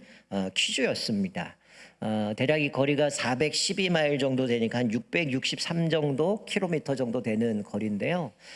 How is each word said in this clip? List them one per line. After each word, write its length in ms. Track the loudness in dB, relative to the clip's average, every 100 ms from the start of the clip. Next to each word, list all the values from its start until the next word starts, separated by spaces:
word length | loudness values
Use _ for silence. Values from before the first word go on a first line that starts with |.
| -4 -20 -6
어, 180 | -4 -2 0
퀴즈였습니다. 1000 | -2 0 0 0 -2 0 0 -4 -8 -12 _ -20 -20 -8
어, 300 | -4 -2 -2 0
대략 220 | 2 2
이 140 | 2
거리가 400 | 0 2 4 2
사백십이 800 | 2 -2 0 0 0 -2 0 2
마일 260 | 4 2 2
정도 300 | 2 2 2
되니까 320 | 2 2 2
한 120 | 0
육백육십삼 1000 | 0 0 -2 0 -2 -2 -6 -4 0 2
정도, 520 | 2 2 2 2 0 -2
킬로미터 500 | -2 0 -2 -2 -2
정도 260 | 0 -2
되는 400 | 0 0 2 0
거리인데요. 680 | -2 -4 -2 -2 0 -2 -4 -10 -20